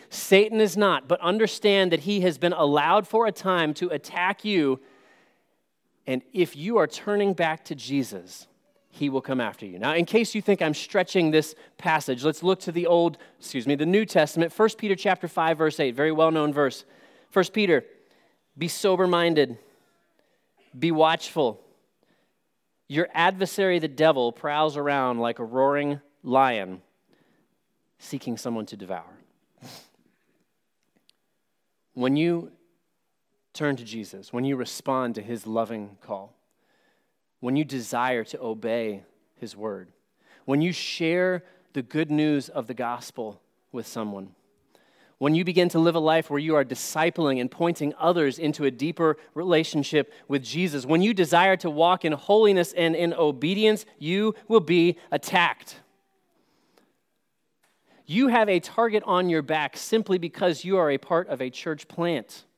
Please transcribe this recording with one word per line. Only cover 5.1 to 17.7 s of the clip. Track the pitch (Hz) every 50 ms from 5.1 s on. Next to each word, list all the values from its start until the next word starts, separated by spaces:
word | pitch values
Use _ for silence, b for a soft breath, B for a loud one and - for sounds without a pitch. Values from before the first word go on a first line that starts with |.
| b b b b b b b b b b _ _ _ _ _ _ _ _ _ -
and | 131 127 - _ -
if | 180 175 - -
you | 143 156 202 240 214
are | 240 233
turning | - - - 208 208 202 202 196 185
back | 156 170 160 160 156 -
to | - 170
Jesus, | 139 120 127 139 139 127 - 104 92 87 92 - - - _ _ _ _ _ _ _ _ _
he | _ - 147 143
will | 131 135
come | 131 - 135 127
after | 117 107 95 - 113
you. | 98 90 90
Now, | 110 - 156
in | 170 170
case | - - 226 233 - -
you | 214
think | - - 202 -
I'm | 170 156 151
stretching | - - - - 202 180 - - 190 170 156
this | 156 156 151 - - B B B B -
passage, | - 175 160 151 - - 131 120 131
let's | 156 151 -
look | 170 185 190 185
to | - 185
the | 160 175 175 165
old, | 175 170 170 170 160 - B B B B
excuse | - - - 135 110 135
me, | 143
the | 139 156
New | 170 185 208 220
Testament, | - - 180 151 147 - 165 170 165
First | - - 214 220 - -
Peter | - 208 196
chapter | - - 202 185 - - 165
five, | - - 160 165 165 147
verse | 160 156 147 -
eight, | 151 131 117
very | 127 147 160
well-known | 156 160 160 160 160 156 147 151 139
verse. | 147 143 131 - - - b b b b b b b b b
First | b 196 - - -
Peter, | 220 208 185